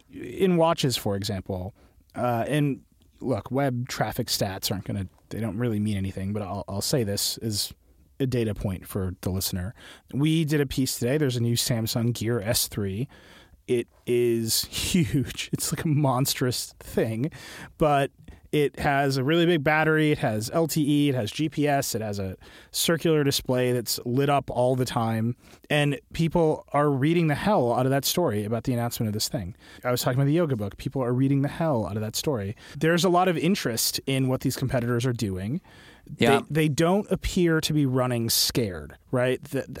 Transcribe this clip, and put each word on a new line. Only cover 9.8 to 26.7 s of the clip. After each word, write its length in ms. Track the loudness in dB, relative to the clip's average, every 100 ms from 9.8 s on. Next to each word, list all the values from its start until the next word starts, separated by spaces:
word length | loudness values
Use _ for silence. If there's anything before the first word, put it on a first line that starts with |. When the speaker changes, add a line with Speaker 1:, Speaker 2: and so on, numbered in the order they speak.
| -20 -20 -8
Speaker 1:
We 320 | 0 2 2
did 160 | 2 0
a 60 | 0
piece 320 | -2 -2 -2
today. 180 | 0 0
There's 180 | 0 0
a 40 |
new 160 | 0 0
Samsung 560 | 0 0 -2 0 0
Gear 280 | 0 -2 -2
S 280 | 0 -2 -2
three. 400 | -4 -4 -4 -6 -10 -20 -20 -20 -14 -2
It 220 | -2 -2 _ -2
is 580 | 2 2 2 0 -2
<laughs> 60 | -4
huge. 800 | -6 0 2 2 0 -2 -6 -6
It's 200 | -4 -4
like 120 | -2
a 40 | 0
monstrous 840 | 2 2 2 0 0 -2 -2 -6 -14
thing, 520 | -6 -2 0 0 -4 -6 -18 -16 -12 0
but 320 | 2 2 0 _ -20 -20 -4
it 260 | 0 0 0
has 380 | 0 2 2 0
a 80 |
really 220 | 2 2 4
big 180 | 2
battery. 480 | 2 4 4 4 4
It 60 | 2
has 300 | 0 -2 -2
L 160 | 0 0
T 380 | 0 2 4 2
E. 20 |
It 80 | 0
has 160 | -2
G 160 | -2 -4
P 180 | 0 0
S. 300 | 0 -2 -4
It 60 |
has 180 | -4 -4
a 160 | -6 -8 -16 -20 -10
circular 540 | -4 0 2 4 4
display 480 | 2 0 0 0 2
that's 260 | 0 -2 -6
lit 240 | -2 0 2
up 180 | 2 0
all 280 | 0 2 2
the 80 |
time. 500 | 0 0 0 0 -2 -4 -12 -14 -2
And 300 | 2 2 -2 -6
people 520 | -2 2 4 4 2 0